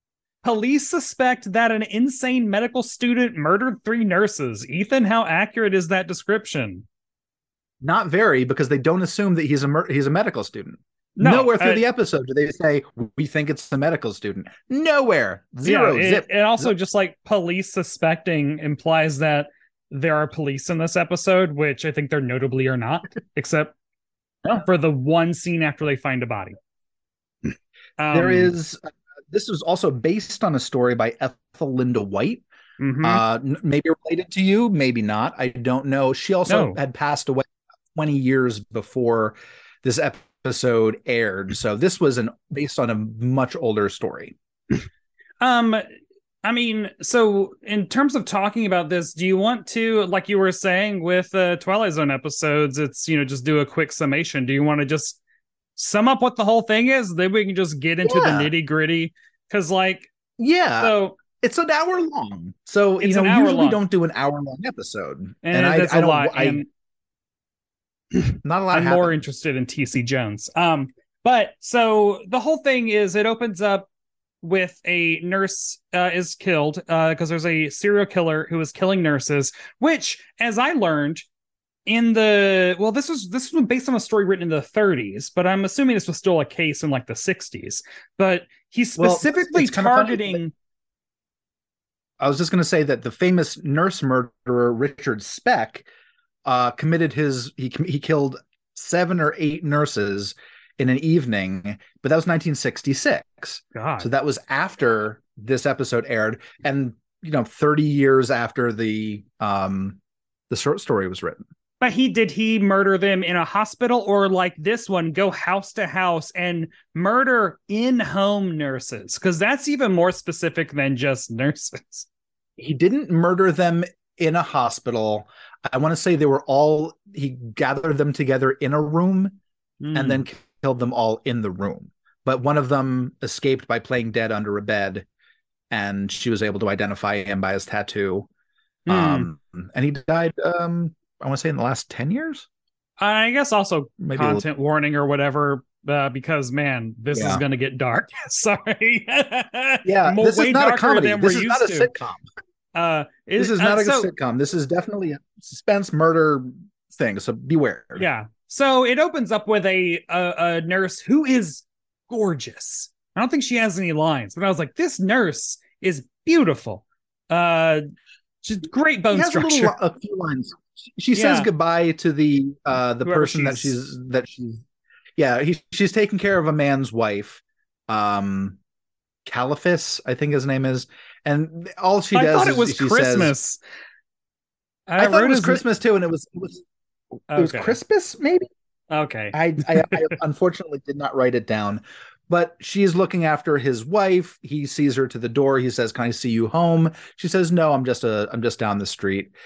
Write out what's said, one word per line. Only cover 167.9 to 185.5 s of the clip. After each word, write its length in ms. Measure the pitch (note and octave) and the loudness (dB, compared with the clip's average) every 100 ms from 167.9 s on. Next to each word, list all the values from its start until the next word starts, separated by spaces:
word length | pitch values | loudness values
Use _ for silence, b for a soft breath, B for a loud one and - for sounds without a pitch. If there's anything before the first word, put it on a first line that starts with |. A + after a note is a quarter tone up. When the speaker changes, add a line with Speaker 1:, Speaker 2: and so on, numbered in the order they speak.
| - b b _ _ | -14 b b _ _
Speaker 1:
she's 160 | - G#3+ | -8 -8
great 440 | - B3+ D#4 B3+ | -4 0 2 2
bone 140 | F3+ G3 | 2 2
Speaker 2:
She 40 | |
has 60 | E4+ | 2
a 20 | |
Speaker 1:
structure. 220 | F3 D#4+ D4 | 2 2 4
Speaker 2:
little 140 | A3 | 4
li-, 60 | - F3 - | 2 -2 -4
a 40 | |
few 160 | G3+ G3 | -8 -6
lines. 360 | E3+ C3+ A#2+ - _ | -4 -4 -8 -14 _
She, 180 | - - - | -20 -20 -8
she 160 | A3 | 0
says 240 | G#3+ G#3+ E3+ | 2 4 4
Speaker 1:
Yeah. 60 | |
Speaker 2:
goodbye 480 | D3 D#3+ E3 E3+ E3+ | 2 0 2 2 2
to 200 | D#3+ F3 | 0 0
the, 400 | D3 D3+ C#3+ C#3 C#3 | 2 2 2 0 -4
uh, 300 | D3 B2+ B2 | -2 0 0
the 100 | A#2 | -2
Speaker 1:
Whoever 160 | C3 F3 | 0 2
Speaker 2:
person 220 | D3 E3 | 2 0
that 140 | C#3 B2+ | -2 -2
Speaker 1:
she's 140 | C#3+ | -4
Speaker 2:
she's... 260 | B2 C3+ C3 B2+ | -4 -6 -14 -4
that 180 | B2+ B2 | -4 -4
she's, 320 | - A#2+ A2+ - _ _ b b - | -10 -12 -12 -18 _ _ b b 0
yeah, 260 | C#3+ A#2+ | 2 2
he, 180 | D3+ E3+ _ | 0 -2 _
she's 200 | - G3 | 0 0
taking 260 | A3 G#3 G3 | 2 0 0
care 200 | G3+ F#3+ | 0 0
of 80 | D#3 | 0
a 60 | |
man's 400 | D3+ C#3+ C#3 B2+ | 0 0 0 -2
wife, 500 | A2+ A2 G#2 G#2 - _ _ _ _ - | -2 -2 -2 -8 -16 _ _ _ _ -6
um, 680 | A2 G#2 G2+ G2 G2 G2 - _ _ _ _ _ _ - | -2 0 0 -2 -2 -4 -8 _ _ _ _ _ _ -10
Caliphus, 720 | B2 B2+ C#3+ F3+ E3+ - - - | -4 -4 -2 0 0 -2 -8 -6
I 80 | |
think 180 | B2+ D3 | -4 0
his 140 | C#3+ C3+ | 0 0
name 180 | C3 | -2
is, 220 | C3 B2+ - B B B | 0 -2 -6 B B B
and 440 | - D3 D#3 E3 F3 - | -2 -2 -2 -6 -16 -2
all 240 | F#3 G3+ | 2 2
she 160 | - - | 2 2
Speaker 1:
I 60 | |
Speaker 2:
does 160 | D#3 D#3 | 4 4
Speaker 1:
thought 80 | - | 4
it 40 | |
Speaker 2:
is 40 | B3+ | 2
Speaker 1:
was 140 | A3+ | 0
Speaker 2:
she 60 | - | 2
says 120 | C3+ | 2
Speaker 1:
Christmas. 680 | A#3 C4+ - E3 C#3 - - B B B B _ _ _ _ _ _ _ _ - | 4 4 4 2 0 -4 -8 B B B B _ _ _ _ _ _ _ _ -4
Speaker 2:
I 140 | F3 | 2
Speaker 1:
I 0 | G#3 | 4
Speaker 2:
thought 80 | |
it 80 | G#3 | 6
Speaker 1:
wrote 60 | B3 | 6
Speaker 2:
was 100 | C4 | 4
Speaker 1:
his 60 | |
Speaker 2:
Christmas 340 | F3+ | 4